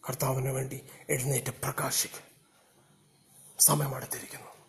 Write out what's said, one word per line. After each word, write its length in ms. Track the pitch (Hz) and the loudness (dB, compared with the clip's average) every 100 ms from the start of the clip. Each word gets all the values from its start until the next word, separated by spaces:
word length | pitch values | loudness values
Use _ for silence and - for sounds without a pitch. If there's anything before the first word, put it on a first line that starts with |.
കർത്താവിന് 480 | - 131 135 131 135 | -6 0 2 2 0
വേണ്ടി 260 | 131 131 131 - - - | 0 -2 -6 -12 -16 -2
എഴുന്നേറ്റ് 420 | 143 131 127 - - | 0 2 2 0 -4
പ്രകാശിക്ക്. 580 | 143 - 139 - - - - - _ _ _ _ _ _ _ _ _ - - - | -4 -2 0 0 -2 -6 -18 -20 _ _ _ _ _ _ _ _ _ -20 -20 4
സമയമെടുത്തിരിക്കുന്നു. 920 | - 147 143 131 - - - - - - | 6 6 2 -4 -6 -8 -10 -14 -16 -20